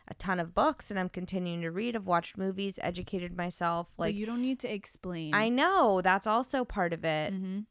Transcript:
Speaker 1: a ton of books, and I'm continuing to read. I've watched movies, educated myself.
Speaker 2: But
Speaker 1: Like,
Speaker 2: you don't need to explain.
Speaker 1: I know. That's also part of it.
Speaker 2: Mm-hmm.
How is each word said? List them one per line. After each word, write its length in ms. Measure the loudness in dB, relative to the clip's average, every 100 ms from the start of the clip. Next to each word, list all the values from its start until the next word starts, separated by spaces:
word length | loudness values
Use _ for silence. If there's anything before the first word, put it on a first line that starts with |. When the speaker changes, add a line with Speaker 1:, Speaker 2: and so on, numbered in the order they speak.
| -16
Speaker 1:
a 60 |
ton 260 | -8 -2 -2
of 140 | 0
books, 340 | 2 2 2 -4
and 80 | -4
I'm 120 | -4
continuing 520 | -4 -4 -4 -2 -4
to 60 | -4
read. 260 | -4 -4 -4
I've 80 | 0
watched 300 | 0 0 -4
movies, 420 | -4 -2 -4 -2
educated 540 | -4 -4 -6 -6 -6
myself. 560 | -6 -6 -2 0 0 -4 -2
Speaker 2:
But 60 |
Speaker 1:
Like, 120 | -2
Speaker 2:
you 100 | -2
don't 160 | -2 -2
need 180 | 0 -2
to 120 | -4
explain. 600 | -6 -8 -10 -6 -6 0
Speaker 1:
I 140 | 2 4
know. 500 | 4 4 6 6 6
That's 260 | 6 4 4
also 360 | 0 2 -2
part 300 | -2 0 0
of 100 | 0
it. 300 | 0 0 0
Speaker 2:
Mm-hmm. 260 | -4 -4 -6 -8